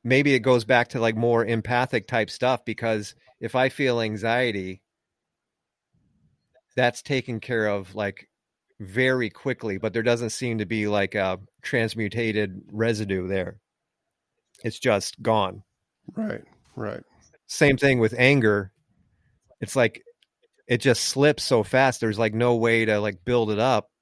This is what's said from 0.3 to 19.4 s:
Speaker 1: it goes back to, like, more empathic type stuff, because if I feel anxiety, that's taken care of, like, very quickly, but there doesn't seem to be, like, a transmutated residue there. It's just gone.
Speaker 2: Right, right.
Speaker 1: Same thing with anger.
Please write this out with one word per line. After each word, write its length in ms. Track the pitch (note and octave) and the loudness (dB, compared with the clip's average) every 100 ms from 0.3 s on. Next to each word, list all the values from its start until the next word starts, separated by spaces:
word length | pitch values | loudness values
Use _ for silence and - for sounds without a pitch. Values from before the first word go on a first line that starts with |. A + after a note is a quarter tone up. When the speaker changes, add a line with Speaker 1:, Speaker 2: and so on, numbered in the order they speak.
Speaker 1:
it 60 | C3+ | 2
goes 260 | B2+ B2 G#2+ | 4 2 4
back 220 | B2 A#2+ | 2 2
to, 120 | B2+ | 0
like, 160 | A2+ A2 | 0 2
more 280 | A#2+ A#2 | 2 2
empathic 640 | A2 A2+ G#2+ B2 B2+ A#2+ - | 2 -2 0 -2 0 -4 -2
type 220 | A#2+ G#2+ | -2 -2
stuff, 340 | - B2+ B2+ | -2 -2 0
because 500 | - A2 A2+ A2 G#2 - _ _ | -4 -4 -2 -2 -6 -18 _ _
if 140 | A2+ | -4
I 160 | B2+ C3 | 0 0
feel 320 | - C3+ A#2 | 0 -2 0
anxiety, 800 | A2 G#2+ A2+ A#2+ B2 G2+ F#2 F#2 _ _ _ _ _ _ _ _ _ _ _ _ _ _ _ _ _ _ _ - | -2 -4 -2 0 -2 -4 -8 -12 _ _ _ _ _ _ _ _ _ _ _ _ _ _ _ _ _ _ _ 0
that's 240 | B2 - | 0 -2
taken 400 | - C3+ B2 A2 | -6 -4 -4 -10
care 280 | - A#2 G#2+ | -4 -2 -2
of, 260 | G2+ F#2 | -2 -6
like, 340 | G2+ G2+ - - _ _ _ _ _ | -6 -6 -6 -20 _ _ _ _ _
very 520 | G2 G#2 C3 B2+ A2 | -8 0 0 0 -4
quickly, 480 | - C#3 B2 A2+ F#2+ | -6 -8 -6 -6 -4
but 160 | A2 | -4
there 80 | A2+ | -2
doesn't 260 | A2+ A#2 A#2 | 0 0 -2
seem 300 | - B2+ A2 | -6 -6 -4
to 80 | F#2+ | -4
be, 200 | A2 G#2 | -4 0
like, 280 | G#2 G2 | 0 -2
a 260 | G#2 F#2+ F#2 G2 _ | -2 -2 -4 -10 _
transmutated 1000 | - B2+ A2 A2 G#2 A#2 A2+ G#2+ G#2 F#2+ - | -4 -2 -2 -4 -6 -2 -2 -2 -2 -6 -12
residue 560 | G#2+ A2+ G#2+ G2+ F#2+ F#2 | -2 0 0 -2 -2 -2
there. 320 | F#2+ F#2 G#2 _ _ _ _ _ _ _ _ _ - | -4 -6 -10 _ _ _ _ _ _ _ _ _ -10
It's 160 | A#2 - | -10 -4
just 420 | C3 G2+ - - | 0 0 -2 -6
gone. 400 | A#2 A2 F#2+ F#2 _ _ _ _ - | 0 2 0 -6 _ _ _ _ -14
Speaker 2:
Right, 300 | - A3 - - _ _ B2+ | -10 -8 -8 -14 _ _ -10
right. 260 | G#2+ - - _ _ _ _ | -10 -10 -16 _ _ _ _
Speaker 1:
Same 320 | - D3 C3+ | 2 4 4
thing 200 | C#3+ B2 | 2 4
with 160 | A2 A#2+ | 2 4
anger. 540 | B2+ C#3+ A2 G#2 F#2+ _ _ _ _ _ _ _ | 4 6 4 2 -2 _ _ _ _ _ _ _